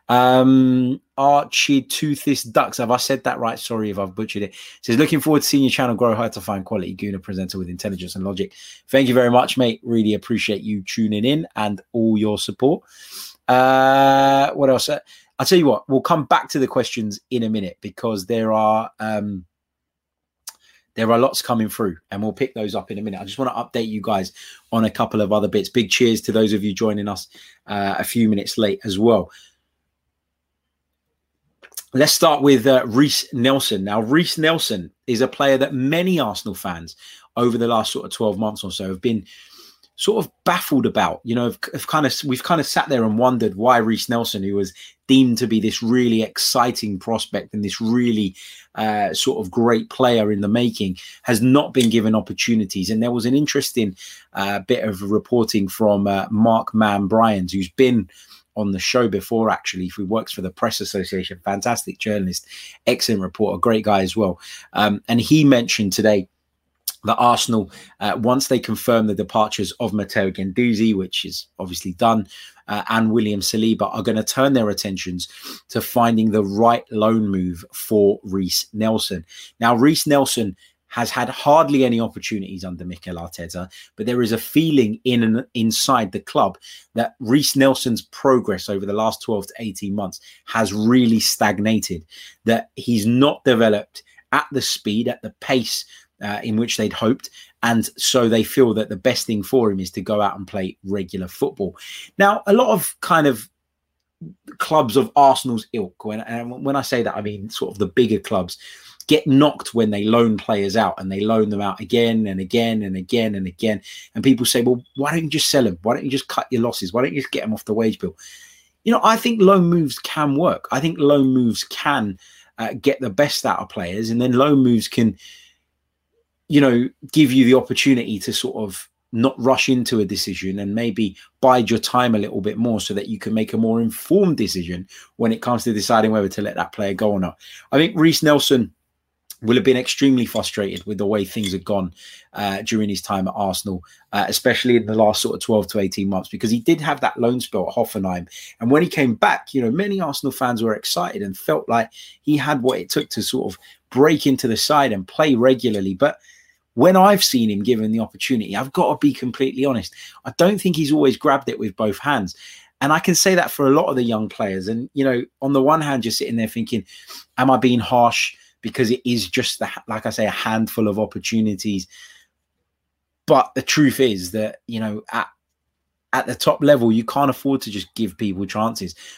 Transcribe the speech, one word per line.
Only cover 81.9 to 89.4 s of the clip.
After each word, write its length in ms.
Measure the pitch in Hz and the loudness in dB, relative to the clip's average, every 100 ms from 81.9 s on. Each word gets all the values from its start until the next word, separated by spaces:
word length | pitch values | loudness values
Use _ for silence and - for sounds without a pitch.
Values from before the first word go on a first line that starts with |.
| 117 | 2
opportunities 640 | 113 101 - 107 95 95 92 | -2 -6 -8 -8 -8 -12 -12
under 180 | 87 | -12
Mikel 320 | 87 85 - 87 | -12 -12 -12 -12
Arteta, 540 | 85 - 82 87 90 - - - | -12 -14 -12 -10 -12 -16 -20 -8
but 100 | 107 | -4
there 160 | 123 | 0
is 100 | 117 | 0
a 60 | 110 | -2
feeling 640 | - - 160 147 110 110 - | 0 0 4 4 2 0 0
in 180 | 120 | 2
and 220 | 113 113 135 | 2 0 -2
inside 580 | 120 113 110 - 127 107 | -2 0 0 0 0 0
the 80 | 98 | -6
club 380 | - 151 104 - - - _ 110 | -4 0 0 -2 -14 -20 _ -4
that 200 | 117 - | -4 -6
Reiss 360 | 110 135 143 139 | 0 2 2 2
Nelson's 460 | 135 131 131 113 | 2 2 -2 -4
progress 680 | - - 139 127 110 92 - | -6 -2 2 2 2 -4 -4
over 180 | 101 98 | -6 -4
the 60 | |
last 300 | 101 110 107 | -2 -2 -4
twelve 240 | - 107 | -4 -6